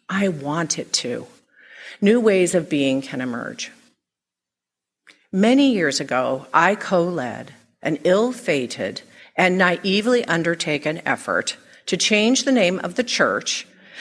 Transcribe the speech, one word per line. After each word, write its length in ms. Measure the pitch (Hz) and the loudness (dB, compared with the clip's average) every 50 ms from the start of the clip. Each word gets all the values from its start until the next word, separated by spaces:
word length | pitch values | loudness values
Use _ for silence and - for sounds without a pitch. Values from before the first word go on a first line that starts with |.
| _ - | _ -6
I 200 | 185 196 202 196 | -2 0 0 0
want 500 | 170 143 139 143 147 170 165 147 - - | -2 -4 -6 -4 -4 -4 -2 -4 -4 -6
it 160 | - - - | -6 -4 -6
to. 340 | - - 123 120 117 - - - _ _ _ _ _ - - - - - - - - | -4 -4 -4 -6 -8 -10 -14 -20 _ _ _ _ _ -20 -20 -20 -20 -20 -20 -8 0
New 180 | 208 202 226 247 | 2 4 4 6
ways 340 | 220 220 196 190 180 170 190 | 4 4 4 4 2 2 2
of 160 | 175 151 - | 0 0 0
being 320 | 160 143 139 135 131 135 | 0 0 2 2 0 0
can 200 | 131 - - 127 | -2 -6 -8 -6
emerge. 500 | 127 127 120 120 113 - - - - - - - _ _ _ _ _ _ _ _ _ _ _ _ _ _ _ _ _ _ _ _ _ _ _ _ _ - _ _ _ _ | -6 -6 -6 -6 -8 -10 -10 -12 -12 -14 -14 -20 _ _ _ _ _ _ _ _ _ _ _ _ _ _ _ _ _ _ _ _ _ _ _ _ _ -20 _ _ _ _
Many 400 | - 185 202 226 254 277 285 269 | 0 2 4 4 6 6 4 4
years 280 | 240 196 165 143 135 - | 2 2 0 0 0 -2
ago, 460 | 147 - 131 127 127 120 131 135 139 - - | -4 -2 -2 0 0 0 -2 -4 -6 0 2
I 220 | 160 170 180 208 | 4 4 4 2
co-led 800 | 208 - - 196 175 170 175 180 160 127 120 107 117 131 - - - _ _ _ _ | 0 -2 0 2 2 2 0 -2 -4 -6 -6 -8 -10 -12 -16 -20 -20 _ _ _ _
an 160 | - 147 160 - - | -4 -4 -4 -2 2
ill-fated 1000 | 175 180 202 226 254 247 240 - - 156 139 123 117 - - 101 98 - - - - - - - - _ | 2 2 4 2 0 -2 -6 -4 -2 -2 -2 -2 -4 -6 -6 -6 -6 -6 -10 -16 -18 -20 -20 -20 -10 _
and 220 | - 175 185 180 185 | 0 2 2 4 4
naively 680 | 185 180 175 165 - 196 190 208 208 247 247 240 - | 2 2 2 0 -2 0 0 0 2 2 2 2 2
undertaken 760 | - 165 165 160 170 170 165 - 160 151 139 - 151 156 170 - | 0 -2 0 0 -2 -2 -2 -2 -4 -4 -2 -2 -4 -6 -4 -4
effort 520 | - - - - - 90 87 - - - - _ - - - _ | -4 -4 -4 -2 -2 -2 -2 -2 -4 -8 -10 _ -20 -20 -16 _
to 100 | - 190 | -6 -4
change 480 | 175 - - 214 208 214 226 262 262 - | -2 0 2 2 4 4 4 2 2 2
the 80 | 285 | 2
name 280 | 262 240 190 175 185 185 | 2 4 4 2 0 -2
of 160 | - 175 180 | -6 -4 -4
the 80 | - 240 | -4 -4
church 640 | - - - 156 113 98 104 - - - - - - _ _ - - - - | -2 0 0 2 2 2 -2 -4 -4 -6 -8 -8 -12 _ _ -20 -20 -18 -18